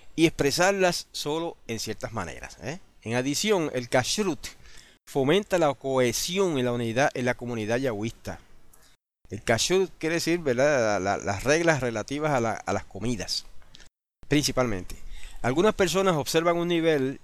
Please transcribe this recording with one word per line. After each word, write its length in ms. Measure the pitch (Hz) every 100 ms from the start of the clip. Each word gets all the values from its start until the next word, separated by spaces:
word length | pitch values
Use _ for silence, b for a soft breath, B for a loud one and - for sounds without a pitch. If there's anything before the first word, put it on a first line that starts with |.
| b -
y 100 | 165
expresarlas 800 | - 143 160 185 202 180 170 -
solo 440 | - 147 160 170 - -
en 120 | 113
ciertas 340 | - 107 113
maneras, 460 | 107 85 60 131 -
¿eh? 180 | 104 170 - _
En 120 | 107
adición, 560 | 123 131 143 208 196 151
el 140 | 127 123
kashrut 600 | 131 - - 196 151 - - B B B B -
fomenta 520 | 143 135 185 214 180
la 140 | 151
cohesión 840 | 131 - 131 123 117 - 185 190 143
en 80 | 123
la 60 |
unidad, 380 | 120 117 113 143
en 100 | -
la 100 | 123
comunidad 440 | 120 120 117 107 120
yahwista. 600 | 135 104 113 - - 80 - - - - b b _ _ -
El 120 | 104
kashrut 480 | - 113 - 185 180 -
quiere 180 | 160 165
decir, 240 | 160 175
¿verdad?, 600 | 151 120 143 139 110 101
la, 160 | 92 90
la, 80 |
las 200 | 76 98
reglas 360 | 117 156 165 147
relativas 520 | 120 110 104 143 151
a 80 | 135
la, 120 | 113
a 200 | 101 -
las 120 | 101
comidas, 600 | - 95 113 110 87 - - - - B B _ _ _ -
principalmente. 680 | 147 139 131 127 98 - - - B B B
Algunas 320 | 117 139 214
personas 420 | 202 185 175 196 160
observan 420 | 131 160 170 170
un 100 | 175
nivel 520 | 170 160 151 131 -